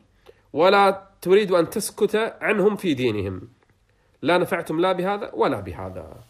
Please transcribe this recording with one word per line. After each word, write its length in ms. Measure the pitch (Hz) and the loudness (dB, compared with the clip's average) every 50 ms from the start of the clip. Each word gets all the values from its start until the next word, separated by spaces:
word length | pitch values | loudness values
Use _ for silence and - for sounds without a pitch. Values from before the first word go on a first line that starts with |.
| _ _ _ _ _ - - _ _ _ | _ _ _ _ _ -20 -20 _ _ _
ولا 500 | - 139 170 196 202 202 202 196 196 - - - _ _ | 0 2 4 6 6 6 4 4 2 -2 -6 -18 _ _
تريد 320 | - 175 190 214 214 175 | 2 4 4 4 4 4
أن 180 | 185 175 165 - | 2 2 2 0
تسكت 680 | - 214 196 - - - 208 196 - 214 226 214 - - | -2 -6 -6 -6 -4 -2 -2 0 0 -2 -2 -4 -6 -4
عنهم 360 | 151 180 214 202 180 214 202 | -2 0 2 2 2 2 2
في 180 | - 190 170 139 | 0 -2 -2 0
دينهم. 540 | 123 127 117 104 104 92 98 95 90 - - _ _ _ _ _ _ _ _ _ _ _ _ _ _ | 0 0 0 -2 -2 -4 -6 -8 -10 -14 -18 _ _ _ _ _ _ _ _ _ _ _ _ _ _
لا 160 | 127 151 175 180 | -2 0 2 2
نفعتم 420 | 170 170 190 170 170 - 160 165 | 0 0 -2 -4 -4 -4 -2 0
لا 120 | 180 185 | 0 0
بهذا 380 | 185 180 175 196 202 208 - - - | 0 -2 -2 -4 -4 -6 -8 -6 -4
ولا 260 | - 226 160 127 104 | -2 0 0 -2 -4
بهذا، 560 | 95 - 85 92 95 90 90 87 78 - - - - | -6 -10 -12 -12 -12 -12 -12 -14 -16 -16 -18 -20 -20